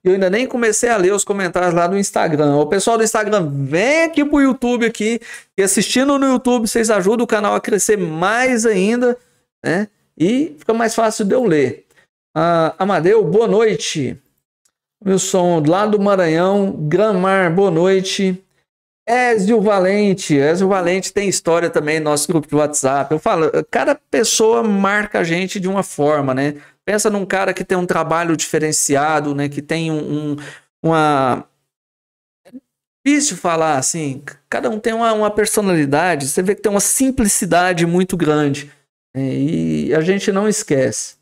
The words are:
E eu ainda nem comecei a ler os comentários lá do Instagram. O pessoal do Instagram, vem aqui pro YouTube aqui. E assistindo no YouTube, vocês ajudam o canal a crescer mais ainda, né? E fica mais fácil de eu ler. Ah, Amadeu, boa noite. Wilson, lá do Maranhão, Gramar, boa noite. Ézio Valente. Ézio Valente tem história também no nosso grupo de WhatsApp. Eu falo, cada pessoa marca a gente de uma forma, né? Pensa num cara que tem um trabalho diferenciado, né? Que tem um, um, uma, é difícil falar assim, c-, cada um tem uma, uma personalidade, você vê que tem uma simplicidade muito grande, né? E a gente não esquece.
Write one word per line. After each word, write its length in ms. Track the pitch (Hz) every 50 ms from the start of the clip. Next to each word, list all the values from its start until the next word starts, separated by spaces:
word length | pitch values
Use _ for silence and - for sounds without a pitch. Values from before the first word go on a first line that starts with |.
E 60 | _ 185
eu 60 | 185
ainda 160 | 196 190 180
nem 160 | 190 226 262
comecei 420 | 254 - 247 233 220 208 - - 240
a 80 | 233
ler 160 | 208 175 185
os 120 | 208 202 -
comentários 500 | - 202 196 190 170 165 180 180 180 165
lá 120 | 175 170
do 120 | 175 190 196
Instagram. 580 | 202 - - 226 208 165 156 147 151 147 143
O 100 | 147 151
pessoal 300 | 147 202 196 190 240 233
do 80 | 220 220
Instagram, 460 | 214 - 220 214 202 214 202 170 147
vem 540 | 139 139 139 131 147 170 208 262 302 320 330
aqui 200 | 320 330 302 294
pro 160 | 294 311 285
YouTube 460 | 277 269 254 - - 240 247 226 233
aqui. 340 | 226 233 - 208 220 240 233 - - - - - _ _
E 60 | -
assistindo 560 | 196 190 - 233 190 - - 247 269 285 285 277
no 80 | 269
YouTube, 400 | 269 254 247 254 247 247 247 220
vocês 240 | 214 - 240 226 214
ajudam 340 | 220 202 180 196 233 226 240
o 40 | -
canal 260 | 233 208 208 202 208
a 60 | 208
crescer 380 | - - 220 190 - - 214 202
mais 680 | 185 160 156 160 175 196 220 240 254 262 254 226 220
ainda, 520 | 233 220 185 185 208 233 247 247 240 240 247 _ _ _ _ _ _ _ _
né? 260 | - 139 160 190 214 - _ _ _ _ _
E 380 | - 151 190 240 262 302 339 - -
fica 140 | - -
mais 220 | 226 226 233 220 -
fácil 300 | - 226 220 220 - 220
de 80 | 190 -
eu 100 | 262 247
ler. 400 | 208 160 151 135 - - - _ _ _ _ _ _ _ _ _ _ _
Ah, 400 | 156 165 170 170 165 160 156 - -
Amadeu, 440 | 190 202 196 165 156 185 220 226
boa 240 | 196 156 170 214 233
noite. 720 | 208 180 214 226 220 185 - - - - 160 135 120 - - _ _ _ _ _ _ _ _ _ _ _ _ _ _ _ _ 208
Wilson, 560 | 196 190 185 185 - - 185 175 175 175 165 147
lá 180 | 147 170 190 214
do 160 | 214 208 202
Maranhão, 720 | 196 202 202 190 180 165 156 165 180 190 202 202 196 190
Gramar, 840 | - - 151 147 165 175 214 220 202 180 180 190 190 190 185 170 165
boa 160 | 190 202 196
noite. 720 | 165 160 175 185 190 190 190 190 - - 196 190 185 185 _ _ _ _ _ _ _ _ _ _ _ _ _
Ézio 540 | - 233 247 247 240 233 214 185 196 240 220
Valente. 800 | 190 214 208 196 180 185 196 208 208 202 185 190 - - 151 139
Ézio 300 | 139 147 165 190 190 190
Valente 440 | 202 185 175 170 185 190 185 -
tem 160 | _ 208 202 196
história 400 | 185 - _ 175 165 170 170 165
também 300 | 170 170 151 151 156 160
no 80 | 156
nosso 200 | 151 147 143 -
grupo 220 | - 170 156 147 -
de 60 | 147
WhatsApp. 580 | 147 151 143 147 - - 131 135 143 135 143
Eu 60 | 156 156
falo, 320 | - 220 214 170 160 147 - 160 156 _
cada 240 | - - 262 311 285
pessoa 680 | - _ _ - 269 226 - - - 220 220 233 233
marca 580 | 226 214 202 196 196 196 202 208 208 - - 202
a 40 | 180
gente 360 | 165 165 175 190 185 - 208
de 80 | 180 190
uma 140 | 196 196
forma, 500 | 180 - - - 143 147 151 147 139 135
né? 220 | 131 131 139 147 147 147 - - _ _ _
Pensa 220 | - 202 214 - 220
num 160 | 202 202 190
cara 300 | 180 - 190 196 190 180
que 100 | - 185
tem 140 | - 190 180
um 80 | 180
trabalho 500 | 180 180 170 156 151 160 165 170 170 165
diferenciado, 1000 | 151 - - - 160 156 156 147 - - - 139 135 147 156 156 151 147 147 143
né? 140 | 143 143 143
Que 140 | 143 139
tem 280 | 143 - 160 165 165 160
um, 420 | 160 151 147 - 147 151 151 147
um, 40 | 143 147 143 - - - _ _ _ _
uma, 640 | - 160 165 160 156 151 147 135 135 123 120 - - _ _ _ _ _ _ _ _ _ _ _ _ _ _ _ _ _ _ _ _
é 40 | 190 - 262 _ _ _ _ _ _ _ _ _
difícil 300 | 269 294 294 294 - 190
falar 420 | 175 - 175 165 165 160 156 147 135
assim, 440 | 127 - - 170 156 143 131 135 - -
c-, 80 | - _ _ _
cada 180 | - - 269 247
um 100 | 220 214
tem 140 | - 233
uma, 200 | 226 226 233 226
uma 180 | 220 214 208 208
personalidade, 960 | 208 214 208 202 - 220 202 190 180 160 147 139 139 147 170 185 170 147 139 131
você 140 | - -
vê 120 | 185 196 196
que 80 | 202
tem 80 | - 220
uma 100 | 202 202
simplicidade 1040 | 196 - - - 262 269 262 269 226 202 - - 220 175 170 175 180 185 180 165 170
muito 300 | 170 170 180 190 180 -
grande, 540 | 165 165 151 151 151 151 143 143 143 - - - _ _ _ _ _ _ _ _
né? 180 | 131 135 135 131
E 600 | 135 139 147 170 160 165 165 156 156 147 135 135
a 60 | 160
gente 300 | 160 180 196 202 196 -
não 180 | 190 190 208 214
esquece. 680 | 208 - - - 147 135 131 - - - - - - _